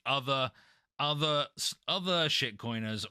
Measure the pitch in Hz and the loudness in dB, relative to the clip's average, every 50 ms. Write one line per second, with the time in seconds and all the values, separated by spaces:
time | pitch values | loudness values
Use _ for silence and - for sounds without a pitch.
0 | _ 120 135 139 127 135 135 135 131 127 - - - - _ _ _ _ _ - | _ 0 0 0 2 0 0 2 0 -2 -4 -8 -20 -20 _ _ _ _ _ -2
1 | 143 147 151 143 156 156 151 147 143 - - - - - - - _ - 160 196 | 0 0 2 2 2 2 2 2 0 0 -4 -4 -4 -4 -4 -4 _ -4 -4 -2
2 | 180 185 180 170 160 147 - - 135 120 104 98 - 117 117 113 110 110 110 107 | 0 0 2 2 2 2 2 2 0 0 -4 -6 -6 -4 -4 -2 -2 -2 -4 -4
3 | 95 110 | -6 -8